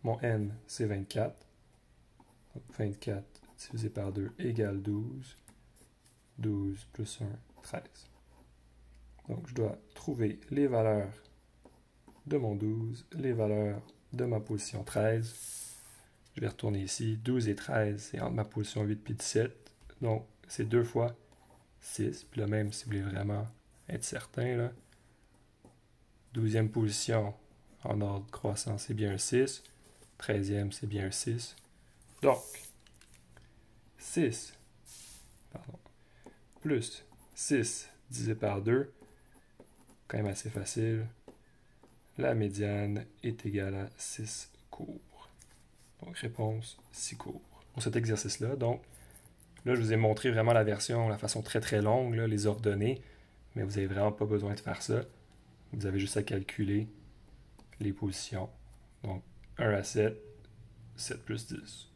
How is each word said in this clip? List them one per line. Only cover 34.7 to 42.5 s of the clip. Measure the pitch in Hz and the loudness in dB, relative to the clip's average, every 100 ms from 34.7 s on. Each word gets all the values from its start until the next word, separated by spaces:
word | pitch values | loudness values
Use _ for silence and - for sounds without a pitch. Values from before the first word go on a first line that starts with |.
| - - - - - - - - | -20 -20 -18 -18 -20 -20 -20 -18
pardon, | - - - - - - - - - - - | -16 -16 -18 -20 -20 -20 -20 -20 -20 -20 -8
plus | 156 131 110 - - - - | 0 0 0 -10 -20 -20 -20
six | - - 139 110 - - - - | -10 2 2 2 -4 -10 -20 -12
divisé | 120 113 | -4 -2
par | 110 107 101 | 0 0 2
deux, | 104 123 139 - - - - - - - - - - - - | 4 4 4 -6 -20 -20 -20 -20 -20 -20 -20 -20 -20 -20 -6
quand | 110 | -2
même | 104 | 0
assez | 95 110 | -2 -4
facile. | 107 98 117 113 113 113 - - - - - - - - - - - | -4 -4 0 2 2 -2 -8 -20 -20 -20 -20 -20 -20 -20 -20 -16 0
La | 131 | 2
médiane | 113 104 | 4 2